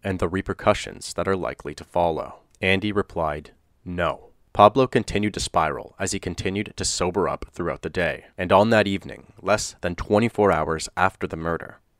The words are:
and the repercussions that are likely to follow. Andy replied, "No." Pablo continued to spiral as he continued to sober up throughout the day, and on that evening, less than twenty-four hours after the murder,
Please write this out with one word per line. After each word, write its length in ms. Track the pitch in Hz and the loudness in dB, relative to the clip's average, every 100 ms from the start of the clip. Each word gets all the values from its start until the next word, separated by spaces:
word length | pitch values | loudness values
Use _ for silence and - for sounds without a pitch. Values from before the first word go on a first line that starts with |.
and 160 | 101 92 | -6 -2
the 100 | 87 | -2
repercussions 840 | 95 - 95 104 101 - - - - | -2 -4 -2 2 2 -2 -12 -12 -6
that 120 | 92 | -2
are 80 | 95 | -2
likely 380 | 64 - 71 | -4 -8 -12
to 100 | - | -12
follow. 580 | - 87 85 78 - - _ - | -6 0 0 0 -6 -12 _ -4
Andy 300 | 95 95 104 | 2 2 2
replied, 600 | 101 - - 80 76 - _ _ _ | -2 -2 -4 -4 -4 -10 _ _ _
"No." 440 | 90 87 85 - - _ _ | -12 -4 -2 -2 -12 _ _
Pablo 360 | - 104 131 131 | 6 6 6 2
continued 480 | 123 107 101 104 90 | 0 -2 -2 -4 -4
to 40 | |
spiral 560 | - - 78 69 - - | -2 0 0 -2 -12 -8
as 120 | 95 | -6
he 80 | 98 | -4
continued 540 | 92 87 95 98 - - | -6 -6 -4 -4 -6 -6
to 80 | |
sober 460 | 92 - 90 92 78 | -6 -2 -2 0 -2
up 160 | 69 - | -4 -10
throughout 320 | - 85 67 | -8 -6 -4
the 60 | 82 | -6
day, 360 | 92 82 67 - - | -2 -2 -4 -12 -8
and 160 | 87 | 4
on 200 | 98 110 | 6 8
that 160 | 110 101 | 4 4
evening, 440 | 98 67 - - - | 0 -6 -18 -20 -10
less 340 | 92 107 - - | 0 0 0 -6
than 140 | 87 87 | -8 -6
twenty-four 560 | - 104 117 - 101 | 2 2 2 2 4
hours 380 | 80 78 80 - - | 4 0 -4 -6 -2
after 300 | 95 - 90 | -2 -2 -10
the 100 | 80 | -6
murder, 420 | 82 82 - - _ _ | -4 -6 -8 -18 _ _